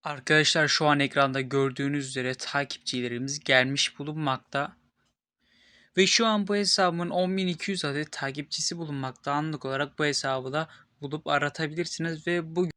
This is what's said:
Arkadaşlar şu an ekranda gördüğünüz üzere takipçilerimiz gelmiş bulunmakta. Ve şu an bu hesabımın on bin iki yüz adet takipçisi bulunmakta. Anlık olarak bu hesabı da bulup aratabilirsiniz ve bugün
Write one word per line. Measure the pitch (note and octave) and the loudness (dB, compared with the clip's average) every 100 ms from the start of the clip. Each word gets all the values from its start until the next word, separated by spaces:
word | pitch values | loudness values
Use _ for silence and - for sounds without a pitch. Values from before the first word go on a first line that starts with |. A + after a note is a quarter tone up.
Arkadaşlar | D#3+ D3 - D3+ D3 E3 D3+ | -10 -10 2 4 6 4 2
şu | - D3+ | 4 4
an | C#3+ | 4
ekranda | C#3 C#3+ C#3 C3+ | 2 4 2 2
gördüğünüz | C3 C3+ C3+ B2+ C#3 C#3+ C3+ | 0 2 0 0 -2 -2 -4
üzere | C3 B2+ | -4 -4
takipçilerimiz | C3 - C#3+ C#3+ - - B2+ A#2+ A#2+ C3+ D3 | -6 -4 -2 -2 -6 -6 -4 -4 -4 -6 -6
gelmiş | - C3 C3 C#3 - - | 4 4 4 0 -2 -2
bulunmakta. | C#3+ D#3 D3 C3 _ C#3 C#3+ - _ _ _ _ _ _ _ _ _ _ _ - | -8 -4 -2 -4 _ -6 -6 -10 _ _ _ _ _ _ _ _ _ _ _ 2
Ve | F#3+ | 4
şu | - A3+ | 4 2
an | G#3+ G3 | 2 0
bu | G#3 | -2
hesabımın | G3+ - F3+ E3+ F3 | 4 4 4 2 -2
on | F3+ F#3 F#3+ | 0 0 0
bin | F#3 | 0
iki | E3 - | -2 -4
yüz | F#3+ | -4
adet | D3+ C#3+ D3+ | -2 -4 -6
takipçisi | - C#3 C#3 C#3+ - D#3 E3+ | -6 -6 -6 -6 -4 -4 -4
bulunmakta. | D#3+ C#3+ C3 B2+ - | -6 -6 -6 -8 -4
Anlık | C#3+ D#3 D3+ | -2 -2 -4
olarak | C3 C3+ C#3+ - | -4 -4 -4 0
bu | |
hesabı | D3+ C3+ C#3 C3 C3 | 0 0 -2 -4 -2
da | C#3+ D#3 - _ _ | -4 -6 -12 _ _
bulup | C#3+ D3+ D#3 | -8 -8 0
aratabilirsiniz | D3 D3 - D#3+ D#3 E3+ - E3 D#3+ E3 | 0 0 -2 -6 -4 -6 -4 -6 -4 -2
ve | F3 E3 D#3+ | -2 -2 -2
bugün | F3+ | -2